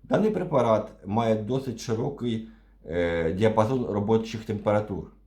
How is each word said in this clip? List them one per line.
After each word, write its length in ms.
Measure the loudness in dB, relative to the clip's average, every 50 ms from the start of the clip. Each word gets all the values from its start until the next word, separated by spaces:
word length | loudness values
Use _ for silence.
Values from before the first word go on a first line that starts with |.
| -2
Даний 280 | 0 0 2 2 2
препарат 600 | 0 -2 -4 0 2 2 4 4 4 2 2 -4 -14 -16 -8
має 300 | -2 0 2 2 2 2
досить 440 | 0 0 -2 -2 -2 -2 -4 -8 -8
широкий, 720 | -4 -4 -2 -2 -2 -4 -6 -4 -4 -4 -4 -4 -6 -12 -18 -20 _ _ _ _ -12
е, 480 | -4 -2 0 0 0 0 0 0 -2 0
діапазон 520 | 2 2 4 4 4 2 2 2 -2 -2
робочих 600 | 0 -2 -2 2 2 2 2 2 -2 -10 -10 -6
температур. 680 | -6 -6 -2 0 2 2 2 0 -2 -8 -8 -8 -12 -18 _ _